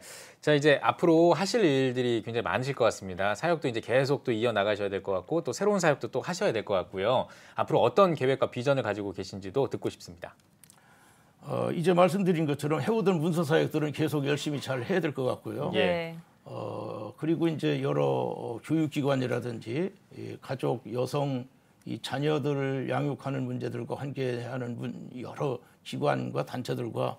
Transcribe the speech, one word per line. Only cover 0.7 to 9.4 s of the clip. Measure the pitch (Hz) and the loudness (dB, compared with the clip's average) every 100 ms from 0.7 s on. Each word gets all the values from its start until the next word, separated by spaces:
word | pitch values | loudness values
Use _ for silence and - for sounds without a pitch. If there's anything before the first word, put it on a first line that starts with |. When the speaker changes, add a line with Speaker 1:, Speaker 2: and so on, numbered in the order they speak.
| 139 | 6
Speaker 1:
앞으로 | 113 - 175 160 170 | 4 4 6 8 6
하실 | 151 190 247 175 | 4 2 4 4
일들이 | 135 131 123 123 117 | 4 2 2 0 0
굉장히 | 117 113 | -2 -2
많으실 | 90 101 131 | 0 0 0
것 | 131 113 | 2 2
같습니다. | - 95 90 98 104 | 2 -4 -2 -2 0
사역도 | 165 165 139 | 0 0 0
이제 | 110 | -2
계속 | 107 123 135 139 | 2 2 4 0
또 | - | 0
이어나가셔야 | 110 120 107 101 104 101 | 0 2 2 2 0 -2
될 | 95 | -2
것 | 98 | -2
같고 | 92 - 165 | -4 -2 -4
또 | 143 | -2
새로운 | - 202 202 | -2 0 4
사역도 | 165 135 117 | 4 2 -2
또 | 127 | -4
하셔야 | 139 175 196 | -4 -2 0
될 | 110 | 0
것 | 98 | 0
같고요. | 95 - 95 104 123 - - - - | 0 0 -2 2 2 0 -10 -8 -4
앞으로 | 107 135 | 0 4
어떤 | 107 - 190 | 4 6 4
계획과 | 147 131 131 113 | 4 2 2 0
비전을 | 127 127 135 | 0 0 0
가지고 | 110 101 101 | 0 -2 -4
계신지도 | 90 98 98 | -6 -10 -10